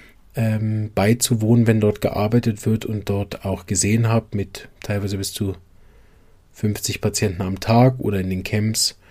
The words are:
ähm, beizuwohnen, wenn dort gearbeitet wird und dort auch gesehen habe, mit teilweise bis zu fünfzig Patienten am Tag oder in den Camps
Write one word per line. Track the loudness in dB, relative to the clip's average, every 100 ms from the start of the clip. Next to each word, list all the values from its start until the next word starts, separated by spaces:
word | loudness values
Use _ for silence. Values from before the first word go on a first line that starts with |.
| -20 -20 -12 -2
ähm, | 0 0 0 -2 -2
beizuwohnen, | 0 2 2 2 0 4 4 6
wenn | 4
dort | 4 2
gearbeitet | -2 0 0 2 0 -2 0
wird | -2 -2
und | -6 -4
dort | -4 -4 -6 -6
auch | -6 -4
gesehen | -2 2 2 2
habe, | 2 0 -4
mit | -6 -8 -18 -14
teilweise | -6 -4 -2 -4
bis | -6
zu | -4 -4 -6 -12 -20 -20 -20 -20 _ _ _ _
fünfzig | -6 -4 -4 -6 -4
Patienten | -2 0 -2 -2
am | -4 -4
Tag | 2 4 4 4
oder | -2 -2
in | -2
den | -4
Camps | -2 -2 0 0 -2 -4 _